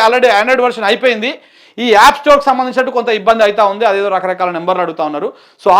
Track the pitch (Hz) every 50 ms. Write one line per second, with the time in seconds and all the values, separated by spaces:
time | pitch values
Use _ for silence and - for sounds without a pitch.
0 | 220 220 240 254 247 247 214 202 214 247 262 247 247 247 233 226 214 202 226 -
1 | 254 254 233 214 214 262 311 - _ _ _ _ _ _ _ - 240 240 208 202
2 | 226 277 285 285 - 302 285 277 - 269 254 254 254 254 - 262 254 262 240 240
3 | 233 247 220 214 185 226 226 226 220 208 208 226 214 202 196 208 233 214 196 196
4 | 202 202 190 185 180 185 180 180 185 180 175 165 170 180 185 180 175 165 160 165
5 | 160 151 151 147 185 269 - _ _ _ _ _ - 202 180